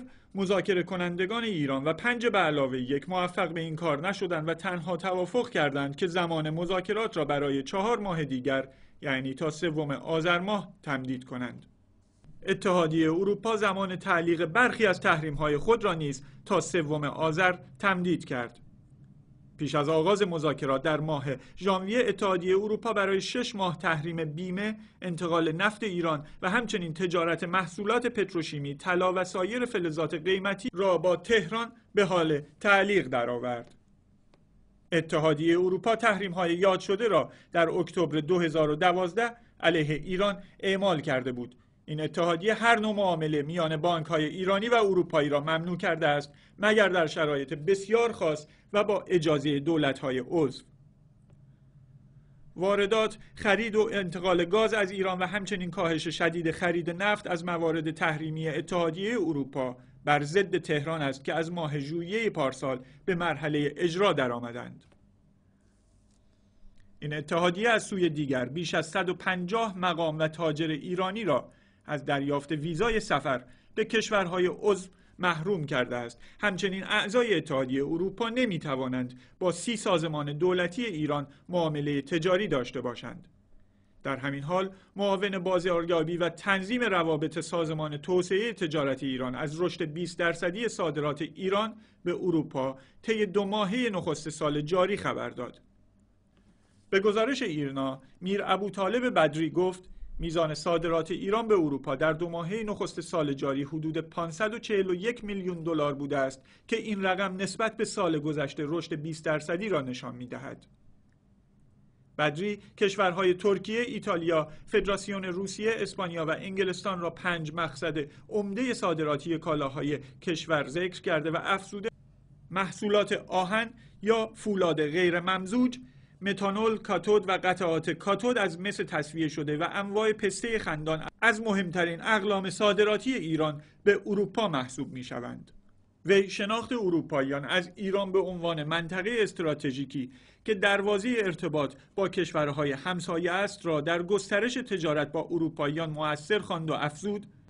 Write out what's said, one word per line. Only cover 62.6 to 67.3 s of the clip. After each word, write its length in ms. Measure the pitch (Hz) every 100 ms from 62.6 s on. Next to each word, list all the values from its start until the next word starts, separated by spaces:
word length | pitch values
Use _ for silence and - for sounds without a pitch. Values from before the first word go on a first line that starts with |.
| 139 127 - - -
به 100 | 175
مرحله 580 | 175 143 156 151 147 -
اجرا 360 | 175 170 202
درآمدند. 720 | 151 127 120 120 120 120 123 - - _ _ _ _ _ _ _ _ _ _ _ _ _ _ _ _ - - - -
این 140 | 147
اتحادیه 560 | 151 147